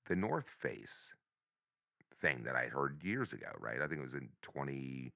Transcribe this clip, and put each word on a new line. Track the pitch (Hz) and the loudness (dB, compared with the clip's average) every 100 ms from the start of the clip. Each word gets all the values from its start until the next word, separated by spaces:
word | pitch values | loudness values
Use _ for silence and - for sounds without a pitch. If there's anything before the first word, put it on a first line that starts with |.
| - | 2
the | 90 | 4
North | 107 156 - | 4 2 0
Face | - 64 - 50 - - - _ _ _ _ _ _ _ _ - - | -4 -4 -2 -8 -12 -14 -20 _ _ _ _ _ _ _ _ -20 2
thing | 82 64 58 | 2 4 2
that | 64 | 2
I | 62 | 2
heard | 69 69 73 | 4 2 2
years | 90 123 120 | 0 0 0
ago, | - - - | -4 -8 -6
right? | 55 62 | -2 0
I | 76 | 0
think | 78 | 0
it | |
was | 64 | -2
in | 71 64 - | -4 -6 -12
twenty | - 69 69 69 65 65 64 | -8 -2 -2 -2 -4 -4 -6